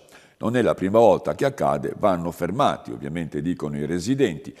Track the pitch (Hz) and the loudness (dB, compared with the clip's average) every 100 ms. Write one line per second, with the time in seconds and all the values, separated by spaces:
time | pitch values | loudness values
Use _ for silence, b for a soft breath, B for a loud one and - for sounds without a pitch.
0 | - B B B 104 123 98 - 95 113 | -14 B B B -2 2 2 2 2 6
1 | 113 82 80 - 139 - 73 71 67 - | 8 6 0 -2 -2 0 0 0 -4 -2
2 | 104 87 85 - 87 113 117 76 - 58 | 0 0 -4 -4 -4 0 0 0 -8 -12
3 | 69 82 78 76 82 87 76 71 76 87 | -8 -6 -6 -4 -4 -4 -6 -6 -4 -4
4 | 90 135 117 76 67 - | -2 0 0 -2 -12 -18